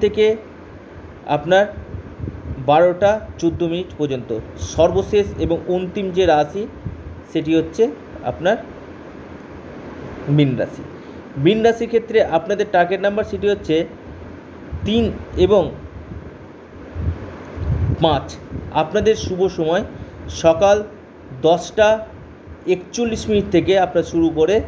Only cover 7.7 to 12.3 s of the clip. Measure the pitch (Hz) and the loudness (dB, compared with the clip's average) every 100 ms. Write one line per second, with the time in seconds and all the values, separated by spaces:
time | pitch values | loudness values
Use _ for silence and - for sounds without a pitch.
7.7 | - 233 - - - - 123 165 226 - | 0 0 0 -14 -10 -8 -2 0 0 -2
8.7 | - - - - - - - - - - | -16 -18 -18 -18 -18 -16 -18 -16 -18 -16
9.7 | - - - - - - 147 143 117 87 | -16 -14 -14 -14 -10 0 4 4 2 -4
10.7 | - - - - - - - 147 220 226 | -6 -14 -16 -18 -18 -12 0 2 4 4
11.7 | 226 233 226 226 220 - | 2 0 0 2 2 4